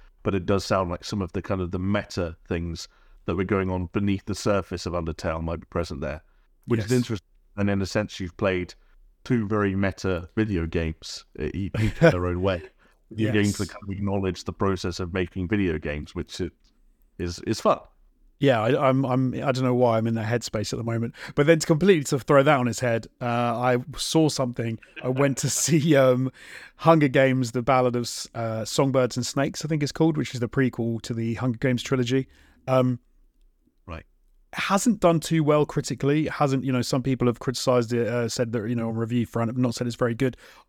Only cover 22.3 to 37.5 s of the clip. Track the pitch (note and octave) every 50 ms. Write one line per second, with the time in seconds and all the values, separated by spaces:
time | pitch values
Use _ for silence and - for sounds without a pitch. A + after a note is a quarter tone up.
22.3 | D3 C#3 C3+ D3 D3+ B2+ B2 A#2+ G#2+ - - A#2+ A#2 A2+ - - _ - B2+ A#2+
23.3 | A#2 A#2+ A#2+ A#2+ A#2 A2+ B2 B2+ B2+ B2 B2 - B2 - - - - D#3+ D#3+ C#3+
24.3 | - - C3+ B2 A#2+ - A2+ A#2 A2+ - - _ - - - B2+ C3 C3 C#3+ C#3
25.3 | C3 - - C3+ - - - - D#3+ D#3 D3 E3 D3 C3+ C3 B2+ B2+ B2+ C3 B2+
26.3 | - - - - - - - - _ - - D#3+ E3 D#3+ D3 C3+ B2+ C#3 C3+ C3
27.3 | C3 C3 B2+ A2+ A#2 B2+ A#2 C#3 C3+ B2+ B2+ B2 A#2+ A#2+ A#2+ - - - - -
28.3 | - A#2 A#2 A2+ A2 A2+ G#2+ - - - C3+ C3+ B2+ C3 B2+ A#2 - B2+ A#2+ -
29.3 | - C#3 C#3 - - - - D3+ E3 D3+ D3 C3+ - - D#3+ E3 D#3 D3+ C3 -
30.3 | - A#2+ A#2+ A2 - C#3 C3 B2 - - A2+ A#2 A#2 A2+ - - A#2+ A2+ A2+ A2+
31.3 | A2+ - B2+ C3 A2+ A2+ - C3 B2 A#2+ - - C3+ B2+ B2 A#2 B2+ C3+ C3 _
32.3 | _ _ _ _ _ _ - - C3 C3 B2+ B2+ B2 A#2+ _ _ _ _ _ _
33.3 | _ _ _ _ _ _ _ _ _ _ _ - E2 D#2+ - _ _ _ _ _
34.3 | _ _ _ _ - - - - G3 G3+ - B3 G3+ - - E3+ E3+ D#3+ - -
35.3 | E3 D#3+ D3+ D3 D3 D3+ D3 - - D3+ - - C#3 - - C#3 D3 D#3 D#3 -
36.3 | - - D3+ C#3 C3+ C3+ B2+ C3+ B2+ B2 A2+ - - C3+ A#2+ C3+ C3 A#2+ B2+ B2
37.3 | A2+ - - C#3